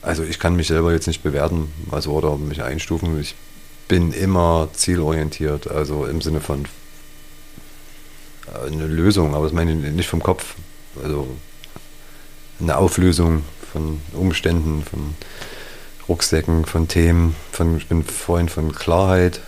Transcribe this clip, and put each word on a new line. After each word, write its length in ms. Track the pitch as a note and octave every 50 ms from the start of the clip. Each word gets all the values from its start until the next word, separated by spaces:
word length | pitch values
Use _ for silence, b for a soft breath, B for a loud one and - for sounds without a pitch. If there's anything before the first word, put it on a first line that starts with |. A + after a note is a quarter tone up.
also 220 | - - D#2 D#2+ D#2+
ich 140 | D#2 E2+ -
kann 180 | - E2+ F2
mich 120 | F2 D#2+ D#2
selber 240 | E2 D#2+ E2 E2+
jetzt 140 | E2+ D#2+ -
nicht 160 | F2 D#2+ -
bewerten, 480 | - D#2+ D2 C#2+ D2 D#2 E2 E2 D#2 D2+ D2+ D2+ - -
also 220 | D2 D#2 D2 D2+
oder 240 | D2 D#2 D2+ D#2 D2+
mich 260 | C#2+ D2+ D2 D2+ D#2
einstufen. 580 | - B1 C2+ E2+ - - E2 E2 E2+ E2+ D#2+ D2+
Ich 140 | D2 - - - - - - - - - - - - -
bin 240 | F2+ F#2 F2 E2
immer 560 | C#2+ - F#2 F#2+ F#2+ F2+ E2+ E2+ E2 E2 D#2+ D#2
zielorientiert, 960 | - - - - F2+ E2+ D#2+ D2+ D#2+ D#2+ D#2 D2+ - - D#2 D2+ D2 C#2+ - -
also 360 | - D2+ D2+ C#2+ D2+ D2 C#2+
im 160 | B1+ D2+ D#2+
Sinne 180 | - D#2 D#2 D2+
von, 240 | - - C#2+ C#2 C#2+ C#2+ - - - - - - - - - - - - - - - - - B B B B B B B B B B B B B B B B B -
äh, 200 | - - - B1
eine 200 | C#2 D#2 D#2 D#2
Lösung, 480 | D#2 D#2 D#2+ E2+ G2+ G#2 G2 E2 D2+ D2
aber 100 | D2+ D2+
das 80 | D#2
meine 200 | D2+ E2+ E2 E2
ich 200 | D#2+ D#2+ D2 C#2+
nicht 160 | D2+ E2+ F2 -
vom 140 | - E2
Kopf. 320 | - - F#2 - - - - - - - - - - - - -
Also 240 | C2 D2+ D2 C#2+ C#2 C2 C2 C2+ - - - - - - - - - - B B B B B B B B B B B - - -
eine 160 | D#2+ E2 C#2+ C2
Auflösung 640 | F#2+ F2 - - F2+ F#2 E2+ D2+ E2+ E2 E2 D#2 D2 - - - - -
von 280 | - E2 D#2 D#2 D#2 D2+ D2+ - -
Umständen, 680 | - F#2 F#2 E2 - - F2 E2+ E2+ D#2 D#2+ D#2 D2+ D2 -
von 260 | - D2 D2 D2 D2+ - B B B B B B B B B B B B B B B B - -
Rucksäcken, 560 | E2+ E2 - - - D#2+ D#2 - E2 D#2+ D#2+
von 240 | - - E2+ E2 D#2+
Themen, 460 | - E2+ E2 E2+ E2+ E2+ E2+ E2 D#2+ - - -
von, 240 | - - F2 E2 E2
ich 100 | D#2 - -
bin 160 | E2+ E2 D2+
Freund 460 | - - - - - F2 F2 E2+ D#2+
von 220 | - - D#2 D#2
Klarheit. 680 | C#2+ - - - E2+ F2 G2 F#2+ F#2 F#2 F2+ F2+ E2+ - -